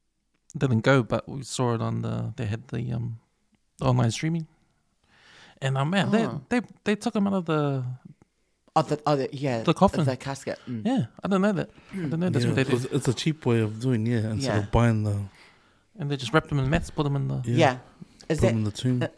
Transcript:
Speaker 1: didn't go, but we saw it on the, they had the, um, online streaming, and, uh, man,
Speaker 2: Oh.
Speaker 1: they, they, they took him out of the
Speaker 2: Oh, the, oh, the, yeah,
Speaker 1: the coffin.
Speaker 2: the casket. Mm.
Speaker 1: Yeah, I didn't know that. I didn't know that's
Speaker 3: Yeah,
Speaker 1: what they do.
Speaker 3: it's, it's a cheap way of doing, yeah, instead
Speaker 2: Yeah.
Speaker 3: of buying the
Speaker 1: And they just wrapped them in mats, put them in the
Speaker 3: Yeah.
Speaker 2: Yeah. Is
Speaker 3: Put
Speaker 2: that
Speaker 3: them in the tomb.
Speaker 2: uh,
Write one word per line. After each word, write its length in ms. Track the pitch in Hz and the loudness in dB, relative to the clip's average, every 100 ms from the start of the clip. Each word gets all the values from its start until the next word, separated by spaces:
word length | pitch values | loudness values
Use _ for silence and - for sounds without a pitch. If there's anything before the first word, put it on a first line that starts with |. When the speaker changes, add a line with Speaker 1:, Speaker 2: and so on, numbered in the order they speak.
| _ _ _ _ _ 147 | _ _ _ _ _ -2
Speaker 1:
didn't 240 | 139 113 135 | 2 4 6
go, 160 | 135 | 4
but 240 | 107 120 - | 4 -2 -4
we 160 | 139 | -12
saw 300 | 123 - 123 113 | -8 -2 0 0
it 60 | |
on 200 | 113 113 | -2 -4
the, 300 | 113 117 117 113 | -4 -4 -6 -6
they 80 | 107 | -6
had 200 | 113 - | -6 -6
the, 240 | 120 120 | -8 -4
um, 260 | 123 120 113 _ _ _ _ _ - | -4 -6 -8 _ _ _ _ _ -4
online 280 | 135 123 120 | 0 2 2
streaming, 380 | - 160 165 156 _ _ _ _ _ _ _ - - - - | 0 -2 -2 -6 _ _ _ _ _ _ _ -20 -20 -20 -8
and, 160 | 135 135 | -4 -2
uh, 60 | |
man, 240 | 143 196 185 214 | 0 0 2 2
Speaker 2:
Oh. 260 | 226 - - | 0 -4 -4
Speaker 1:
they, 120 | 247 | -4
they, 60 | - - - | -4 -6 -2
they 100 | 208 | -2
took 180 | 240 | -2
him 140 | 220 196 | 0 0
out 60 | |
of 100 | 196 165 | 0 0
the 380 | 156 143 135 123 127 - - _ _ _ _ _ | 0 2 0 -4 -8 -14 -20 _ _ _ _ _
Speaker 2:
Oh, 80 | 160 | 0
the, 200 | 151 151 - | 0 0 2
oh, 120 | 143 | 0
the, 100 | 131 | 0
yeah, 300 | 135 139 117 | -4 -2 0
Speaker 1:
the 100 | 113 | 0
coffin. 320 | 160 196 - 135 | 4 4 4 0
Speaker 2:
the 100 | 127 | -2
casket. 420 | 135 139 - - - | -6 -8 -8 -10 -8
Mm. 160 | 117 147 | -6 -2
Speaker 1:
Yeah, 200 | 262 113 - | 0 -2 -4
I 60 | 185 | -2
didn't 140 | 196 | 2
know 100 | 202 | 2
that. 180 | 175 - - - | 0 -4 -10 -14
I 40 | 190 | -8
didn't 240 | 160 160 | -4 -2
know 80 | 175 | 0
that's 160 | 117 120 | 2 2
Speaker 3:
Yeah, 60 | |
Speaker 1:
what 40 | 113 | 2
they 80 | |
do. 120 | 131 123 | 2 0
Speaker 3:
it's, 80 | 131 | 0
it's 220 | 147 131 | -2 0
a 40 | |
cheap 320 | 117 165 151 127 | 0 0 0 2
way 140 | 117 | 2
of 220 | 107 110 | 2 -2
doing, 240 | 127 120 113 | 0 0 2
yeah, 260 | 117 107 | 0 0
instead 220 | 110 135 104 | -2 0 -2
Speaker 2:
Yeah. 40 | |
Speaker 3:
of 120 | 104 | 0
buying 320 | 117 117 110 | 2 4 4
the 140 | 107 101 98 - - _ _ _ _ - | 0 -2 -4 -12 -20 _ _ _ _ -10
Speaker 1:
And 100 | 143 | -6
they 60 | 139 | -4
just 180 | 120 | 0
wrapped 140 | 156 - | 0 0
them 120 | 147 | 0
in 100 | 131 | 0
mats, 200 | 165 - | 0 -2
put 140 | - | -4
them 140 | 147 139 | -2 -2
in 100 | 135 | -2
the 140 | 135 | -4
Speaker 3:
Yeah. 140 | 120 120 | 0 4
Speaker 2:
Yeah. 200 | 147 127 - - - - - | 4 2 -6 -20 -20 -12 -4
Is 100 | 160 | 0
Speaker 3:
Put 20 | |
Speaker 2:
that 40 | - | 2
Speaker 3:
them 100 | 113 | 2
in 40 | |
the 80 | 104 | 0
tomb. 320 | - 127 123 | -2 0 0
Speaker 2:
uh, 40 | - | 0